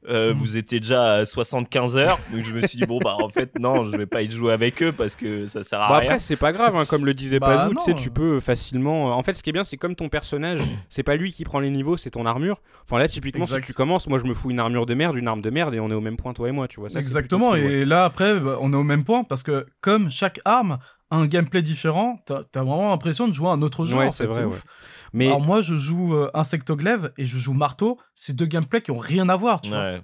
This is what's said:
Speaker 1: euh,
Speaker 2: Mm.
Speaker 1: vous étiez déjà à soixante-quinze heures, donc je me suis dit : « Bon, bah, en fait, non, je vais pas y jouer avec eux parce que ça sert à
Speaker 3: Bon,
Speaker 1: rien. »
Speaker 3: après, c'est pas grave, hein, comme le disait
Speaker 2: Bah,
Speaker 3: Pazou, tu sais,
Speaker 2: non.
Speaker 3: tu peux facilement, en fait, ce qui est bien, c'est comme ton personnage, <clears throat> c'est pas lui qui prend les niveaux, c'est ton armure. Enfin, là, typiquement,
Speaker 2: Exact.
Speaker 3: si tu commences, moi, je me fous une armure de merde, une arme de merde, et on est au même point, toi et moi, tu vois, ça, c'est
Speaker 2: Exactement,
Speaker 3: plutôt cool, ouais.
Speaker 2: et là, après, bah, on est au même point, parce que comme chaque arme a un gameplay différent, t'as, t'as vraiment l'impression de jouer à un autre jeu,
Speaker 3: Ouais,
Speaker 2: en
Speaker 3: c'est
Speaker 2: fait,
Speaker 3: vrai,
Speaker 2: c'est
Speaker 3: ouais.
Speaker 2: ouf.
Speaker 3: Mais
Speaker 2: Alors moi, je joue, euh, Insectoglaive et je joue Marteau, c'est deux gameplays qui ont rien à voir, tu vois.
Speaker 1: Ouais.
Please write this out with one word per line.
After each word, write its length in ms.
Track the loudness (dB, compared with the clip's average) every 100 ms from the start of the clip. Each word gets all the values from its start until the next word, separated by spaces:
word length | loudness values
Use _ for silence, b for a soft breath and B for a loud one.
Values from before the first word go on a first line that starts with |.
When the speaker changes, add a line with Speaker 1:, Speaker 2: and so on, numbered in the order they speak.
| -2
Speaker 1:
euh, 240 | 0 2
Speaker 2:
Mm. 40 | 2
Speaker 1:
vous 200 | 0 -4
étiez 220 | -2 -4
déjà 340 | 0 2 4 4
à 80 | 2
soixante-quinze 720 | -2 -2 -2 -2 -2 0 2
heures, 220 | 4 2 -2
donc 100 | -8
je 100 | -6 -2
me 100 | -2
suis 140 | 0
dit : « 60 | -2
Bon, 100 | 0
bah, 200 | -2 0
en 80 | -2
fait, 300 | -2 -4 -2
non, 260 | 2 2 0
je 100 | -4
vais 120 | -4
pas 160 | -2
y 80 | -4
jouer 200 | 0 2
avec 300 | 4 2 2
eux 100 | -2
parce 240 | 0 -4 -4
que 300 | -6 -4 -6
ça 160 | -8
sert 180 | -6 0
à 100 | 4
Speaker 3:
Bon, 40 | 4
Speaker 1:
rien. » 20 | 4
Speaker 3:
après, 60 | 0
c'est 160 | -2 0
pas 140 | 0
grave, 240 | 2 2 2
hein, 100 | 2
comme 200 | 2 2
le 80 |
disait 240 | 0 0 2
Speaker 2:
Bah, 180 | 4 4
Speaker 3:
Pazou, 200 | 4 0
tu 80 |
sais, 80 | 0
Speaker 2:
non. 60 | 0
Speaker 3:
tu 120 | 0
peux 300 | 0 0 0
facilement, 760 | 0 -2 -2 -2 0 0 0 0
en 60 |
fait, 140 | -2 -4
ce 80 |
qui 80 | -4
est 20 |
bien, 100 | -4
c'est 140 | -4 -6
comme 160 | -8 -6
ton 140 | -6
personnage, 480 | -6 -4 -6 -4 -2
<clears throat> 320 | -4 -6 -12
c'est 140 | -6
pas 140 | 0 0
lui 140 | -2
qui 120 | -6
prend 160 | -6 -2
les 100 | 0
niveaux, 280 | -2 -2 -2
c'est 120 | -4
ton 160 | -4 -2
armure. 360 | 0 -2 -4 b b b
Enfin, 120 | 0
là, 100 | 2
typiquement, 360 | 0 -6 -4 -2
Speaker 2:
Exact. 160 | -2
Speaker 3:
si 40 | -4
tu 60 | -2
commences, 320 | 0 0 0
moi, 100 | -2
je 60 | 0
me 60 |
fous 160 | -4 -4
une 100 | -2
armure 280 | 0 0 0
de 80 | 0
merde, 200 | 0 0
une 100 | -2
arme 140 | -2
de 80 | -2
merde, 240 | -2 -2 -2
et 40 |
on 120 | -2
est 20 | -2
au 60 |
même 160 | -4 -6
point, 160 | -8
toi 160 | -4 -4
et 20 |
moi, 160 | -2 -4
tu 120 | -8
vois, 100 | -10
ça, 40 | -6
c'est 60 | -4
Speaker 2:
Exactement, 460 | -4 0 2 4
Speaker 3:
plutôt 120 | 4 2
cool, 40 | 2
ouais. 60 |
Speaker 2:
et 40 | 4
là, 180 | 4 4
après, 340 | 2 2 2
bah, 180 | 0 0
on 140 | 0
est 40 | 2
au 60 |
même 200 | 2 2
point, 200 | 2 0
parce 200 | 0 -6
que 240 | -2 -4 -4 _
comme 280 | 2 2 2
chaque 300 | 0 -4 -2 2
arme 340 | 2 2 -2 B B _
a 60 | 2
un 100 | 4
gameplay 340 | 2 2 0
différent, 560 | 0 -2 -2 0 0 -4 -6
t'as, 160 | -6
t'as 200 | -4 -4
vraiment 260 | -2 0 2
l'impression 380 | 0 0 0 0
de 60 |
jouer 160 | 0 0
à 20 |
un 100 | 2
autre 240 | 0 0 0
jeu, 120 | 2
Speaker 3:
Ouais, 80 | 2
Speaker 2:
en 40 |
Speaker 3:
c'est 120 | 2
Speaker 2:
fait, 60 | -2
Speaker 3:
vrai, 60 | -2
Speaker 2:
c'est 80 | -2
Speaker 3:
ouais. 20 |
Speaker 2:
ouf. 160 | -4 -12 B B B B
Speaker 3:
Mais 120 | 2 4
Speaker 2:
Alors 140 | 4
moi, 180 | 4 2
je 160 | 2 -2
joue, 380 | -2 -2 0 0
euh, 160 | 0
Insectoglaive 800 | 0 -2 -2 -2 -2 0 -2 -2 -6
et 80 | -4
je 120 | -4
joue 140 | 0
Marteau, 460 | 2 0 0 -2 -2 b -16
c'est 180 | -8
deux 120 | -2 0
gameplays 340 | 0 0 -2
qui 100 | -2
ont 60 | -6
rien 300 | -2 0 2
à 80 | 2
voir, 240 | 2 0
tu 80 | -2
vois. 120 | -2
Speaker 1:
Ouais. 220 | -2 -4